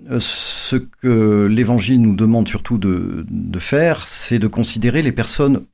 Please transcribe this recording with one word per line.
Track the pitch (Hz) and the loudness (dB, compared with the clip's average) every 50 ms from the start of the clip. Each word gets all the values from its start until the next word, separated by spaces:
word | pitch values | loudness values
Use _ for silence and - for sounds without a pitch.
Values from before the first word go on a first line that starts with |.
| - 135 | -12 -6
euh, | 127 123 | -4 -4
ce | - - - - - - - - - - 135 | -2 -2 -4 -4 -4 -6 -6 -6 -4 -2 -2
que | 127 - - - _ - 127 117 113 110 107 104 104 104 101 | -2 -4 -4 -12 _ 0 2 4 4 4 4 4 4 4 2
l'Évangile | 110 117 123 107 123 117 95 110 131 123 | 2 2 2 2 2 0 2 2 4 4
nous | 117 110 98 | 4 4 4
demande | 95 110 110 113 117 107 - | 4 2 2 4 2 0 -2
surtout | - 104 - - 120 107 | -2 -6 -4 -2 -4 -2
de, | 95 98 92 90 90 90 87 85 82 - | 0 0 -2 -2 -2 -6 -6 -8 -8 -8
de | 85 87 85 85 87 90 | -8 -8 -6 -6 -6 -8
faire, | - - 135 143 165 170 151 - - - | -6 -2 0 0 2 0 0 -2 -6 -8
c'est | - - - - 123 117 | -6 -4 -2 0 0 0
de | 101 | 0
considérer | 107 - - 117 - - 113 107 120 120 156 156 | 0 0 0 -2 -2 -2 -2 -2 0 0 0 0
les | 131 120 | -2 -2
personnes | - 113 - - - 147 139 135 - - _ | -2 -4 -4 -2 0 2 2 2 0 -2 _